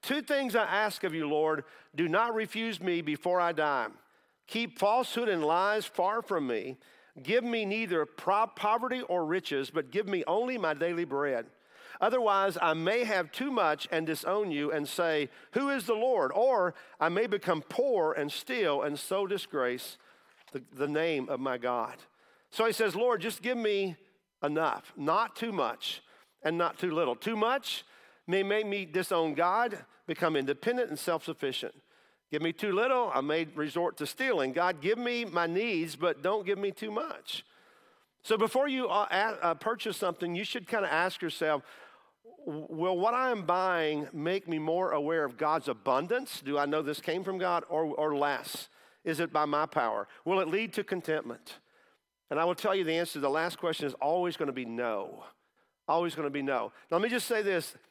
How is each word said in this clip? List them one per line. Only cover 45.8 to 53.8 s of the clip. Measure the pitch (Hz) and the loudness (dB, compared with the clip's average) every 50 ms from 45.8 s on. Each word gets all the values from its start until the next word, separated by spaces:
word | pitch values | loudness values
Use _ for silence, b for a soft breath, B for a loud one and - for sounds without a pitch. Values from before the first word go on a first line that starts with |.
| - 139 127 131 151 175 226 247 269 - - - 147 | 0 2 2 2 2 2 0 -2 -2 -4 -12 -10 -6
Do | 135 143 147 | -2 0 2
I | 143 | 2
know | 139 147 156 151 | 2 2 0 0
this | 139 151 - | -2 -4 -4
came | - - 160 180 190 | -4 -4 -4 -2 -2
from | 185 190 185 | -4 -4 -2
God, | 185 180 175 170 - - | 0 0 0 0 0 -2
or, | - 156 165 | -2 -2 0
or | 156 147 - 151 151 147 | 0 0 0 0 0 2
less? | 139 147 147 139 123 - - - - - - b b b b b b b | 2 2 2 0 -2 -4 -8 -10 -10 -10 -14 b b b b b b b
Is | 165 160 139 | -4 0 0
it | 170 165 165 | -2 0 2
by | 156 151 | 2 2
my | 147 147 147 156 | 4 2 2 2
power? | 156 - 156 123 113 110 107 101 B B B B | 2 2 0 2 2 0 -2 -4 B B B B
Will | 165 185 190 | 0 2 2
it | 185 165 | 2 2
lead | 165 202 226 226 - | 0 -2 -2 -2 -4
to | - 196 | -6 -4
contentment?" | - 190 185 165 - 156 151 - 120 117 - _ - - - b b b b b b b b b b _ _ _ _ | -2 -4 -4 -2 -2 -2 -2 -2 -6 -10 -12 _ -18 -20 -20 b b b b b b b b b b _ _ _ _
And | 135 151 | 0 2
I | 165 | 2
will | 175 180 | 2 2
tell | 175 - 214 190 | 0 0 0 2
you | 196 185 | 2 2
the | 160 160 165 | 2 2 0
answer | 170 165 - | 0 -2 -2
to | 151 | -2
the | 139 139 | 0 2
last | 139 156 160 175 170 - | 2 2 0 0 -2 -2
question | - 170 160 - | -2 -2 -2 -2